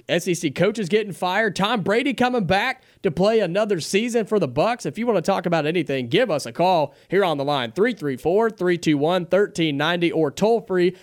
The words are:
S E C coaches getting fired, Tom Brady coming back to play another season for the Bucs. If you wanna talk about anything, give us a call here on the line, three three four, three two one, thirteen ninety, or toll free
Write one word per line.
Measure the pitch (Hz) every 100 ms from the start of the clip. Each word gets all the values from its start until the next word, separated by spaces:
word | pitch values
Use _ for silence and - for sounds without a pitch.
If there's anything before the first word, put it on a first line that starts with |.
| -
S | 165 190
E |
C | 170 160
coaches | 120 190 226 175
getting | 208 208
fired, | - 180 196 226
Tom | 180 202 240
Brady | 185 226 277
coming | 226 247 247
back | 170 190 247 - _ _
to | 196
play | 160 202 226
another | 175 190 220 180
season | - 196 240 226
for | 196 208
the | 143
Bucs. | 123 202 240 165
If | 202
you | 240
wanna | 196
talk | 175 185
about | 180 165 147
anything, | 175 147 135 120
give | 175 247
us | 147 117
a |
call | 113 180 175 143 - _
here | 185
on | 185 147
the |
line, | 139 143 117
three | 139 240
three | 214 147 127
four, | 151 196 226
three | - 180 175
two | 170 147
one, | 156 185 160
thirteen | 185 208 - 160 143
ninety, | 151 175 170
or | 160 143
toll | - 208 233
free | - 185 180 180